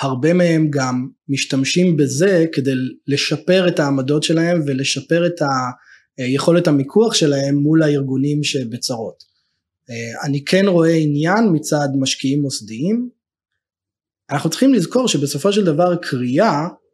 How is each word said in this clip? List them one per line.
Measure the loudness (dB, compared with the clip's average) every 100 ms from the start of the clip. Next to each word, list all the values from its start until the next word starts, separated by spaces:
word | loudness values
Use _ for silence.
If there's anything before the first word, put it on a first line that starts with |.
הרבה | -4 0 2
מהם | 4 4 2 2
גם | 0 -2 -4 -6 -12 -6
משתמשים | -6 -2 -2 0 2 2 2
בזה | 0 2 2 2 2
כדי | 0 -2 -2 -4 -8 -4
לשפר | -4 -2 -4 0 2 2
את | 0
העמדות | 0 0 0 -2
שלהם | 0 0 0 0 -2
ולשפר | -2 -4 -6 -2 0 0
את | -2
ה-, | -2 -2 -4 -8 _ -20 _ -8
אה, | -4
יכולת | 0 2 2 4
המיקוח | 0 2 2 2
שלהם | 2 0 0 0
מול | 0 2 4
הארגונים | 2 0 -2 -2 0 -2
שבצרות. | -2 -4 -6 -4 -4 -4 -8 -14 _ _ _ _ _ _ -16
אה, | -12 -10 -8 -4
אני | -4
כן | 0 2 4
רואה | 4 4
עניין | 2 2 0 0 2 2
מצד | 0 0 -2 0 -2
משקיעים | -2 -2 -2 -2
מוסדיים. | -2 -6 -10 -6 -4 -4 -6 -12 _ _ _ _ _ _ _ _ _ _ -8
אנחנו | -4 -4
צריכים | 2 4
לזכור | 4 2 0 0
שבסופו | 0 -2 -2 0
של | 2
דבר | 2 2 2 0
קריאה | -4 -4 -2 2 2 0 -4 -8 _